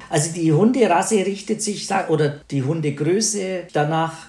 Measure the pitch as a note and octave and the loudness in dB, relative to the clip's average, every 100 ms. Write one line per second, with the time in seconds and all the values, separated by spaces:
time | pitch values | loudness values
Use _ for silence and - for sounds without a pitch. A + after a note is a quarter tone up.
0 | - D#3 E3 E3+ D#3+ D3+ A3+ C4 G3+ E3+ | -4 -2 -2 -2 2 4 4 4 4 4
1 | F#3 G#3+ F#3 G3 - A3 G#3 E3+ - G3 | 2 2 0 -4 -4 -4 -4 -6 -2 -2
2 | E3+ D#3 D#3 - - C#3 C3 E3 D3 C#3+ | 0 0 0 -2 -6 -4 -2 -2 -2 -2
3 | D3 G3 G#3+ G#3 F#3 F#3 F3 D3+ D#3 D#3+ | 0 2 0 -2 -4 -6 -4 -2 0 0
4 | D#3+ - | -2 -4